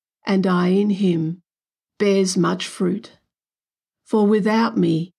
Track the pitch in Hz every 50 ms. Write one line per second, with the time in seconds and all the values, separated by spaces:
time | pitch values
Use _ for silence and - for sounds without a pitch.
0 | _ _ _ _ - - 196 190 185 190 180 180 180 180 185 196 208 208 196 180
1 | 202 180 170 165 160 160 170 - _ _ _ _ _ _ _ _ _ _ _ -
2 | 208 202 196 196 190 185 - 190 170 170 180 180 - - - - 196 175 185 202
3 | - - - _ _ _ _ _ _ _ _ _ _ _ _ _ _ _ _ _
4 | _ - - 220 208 202 220 214 190 220 214 226 226 226 226 202 175 165 165 160
5 | 170 - _